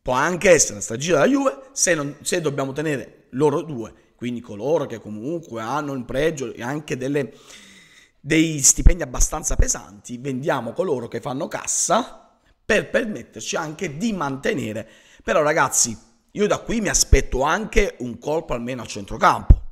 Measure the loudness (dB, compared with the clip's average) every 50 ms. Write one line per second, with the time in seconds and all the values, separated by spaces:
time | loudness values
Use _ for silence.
0 | _ 0 0 0 2 0 0 4 6 8 8 8 6 0 -2 -10 -8 -8 -6 -6
1 | 0 2 4 4 6 4 4 2 2 -2 -2 -4 -16 -14 -4 -2 0 2 2 0
2 | -2 -6 -8 -8 -6 -4 -2 0 0 -2 -2 -2 -4 -4 -4 -4 -2 -2 -2 -4
3 | -6 -12 -18 _ _ _ -2 2 2 2 2 0 -4 -6 -8 -8 -8 -10 -12 _
4 | _ _ _ _ -8 -6 -6 -8 -10 -12 -10 -6 -2 0 0 0 0 -4 -8 -12
5 | -12 -12 -12 -10 -8 -8 -8 -8 -10 -10 -10 -8 -6 -4 -4 -4 -4 -6 -8 -8
6 | -8 -4 -2 0 0 0 0 -2 -8 -8 -8 -8 -6 -6 -6 -6 -6 -6 -6 -6
7 | -4 -2 -2 -2 -2 -4 -8 -20 -20 -20 -20 -20 -20 -20 -20 -20 -20 -20 -20 -20
8 | _ _ _ _ -2 0 2 4 4 2 0 2 4 4 4 8 8 8 8 8
9 | 0 -6 0 0 0 0 0 -6 -4 -2 2 2 2 2 0 -6 -8 -14 -20 -20
10 | _ -12 -12 -8 -6 -6 -4 -2 -2 -2 -2 -2 -2 -6 -4 -4 -2 -2 -2 -2
11 | -4 -6 -10 -8 -6 -6 -6 -6 -6 -6 -8 -8 -6 -4 -2 -2 0 2 0 0
12 | 0 -4 -14 -20 -20 _ _ _ _ _ _ _ _ 0 0 0 0 0 -2 -2
13 | -2 -2 -8 -10 -12 -14 _ -12 -10 -6 -4 -4 -4 -6 -8 -8 -8 -8 -6 -2
14 | -2 -2 -2 -2 -4 -4 -4 -2 -2 -2 -2 -2 -4 -4 -6 -8 -10 -12 -20 -20
15 | _ _ -20 -10 _ 0 2 4 4 4 4 2 2 2 2 0 0 0 -4 -10
16 | -16 _ _ _ _ _ _ 0 2 2 2 -2 0 -4 -2 -2 0 0 2 2
17 | 6 6 6 6 6 2 -2 0 2 2 0 0 -2 0 2 2 2 2 -2 -6
18 | -8 -8 -8 -6 -4 -2 -2 -2 -2 -4 -6 -6 -4 -6 -8 -8 -10 -10 -10 -12
19 | -10 -10 -4 2 4 4 4 2 6 6 6 6 6 -12